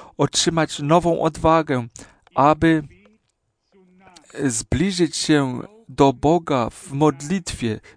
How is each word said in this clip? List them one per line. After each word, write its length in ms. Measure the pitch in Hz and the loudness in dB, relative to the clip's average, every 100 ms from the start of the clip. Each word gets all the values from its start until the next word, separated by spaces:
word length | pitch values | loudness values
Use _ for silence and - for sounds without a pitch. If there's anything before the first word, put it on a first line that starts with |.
| - - | -16 -4
otrzymać 600 | 143 - - 165 156 - | -2 0 -2 0 -2 -4
nową 420 | 143 170 170 165 | 2 2 2 0
odwagę, 680 | 160 151 160 160 156 127 120 - - _ _ - | -2 0 2 2 2 -4 -4 -14 -20 _ _ 0
aby 480 | 139 151 165 160 147 _ 208 214 _ _ _ _ _ 202 185 185 - - _ - 143 | 2 4 2 0 -2 _ _ _ _ _ _ _ _ _ _ _ -20 -20 _ -6 -4
zbliżyć 680 | 113 - - 185 180 160 - | -4 -4 -2 0 0 -2 -2
się 460 | - 151 135 123 - - - | 0 2 2 -4 -12 -18 -12
do 240 | 131 139 | 2 2
Boga 560 | 131 143 175 165 139 113 | 4 2 2 0 -2 -2
w 220 | - - | -6 -10
modlitwie, 880 | 139 151 139 143 190 175 - 117 107 - | 0 2 2 -4 -4 -4 -6 -6 -6 -10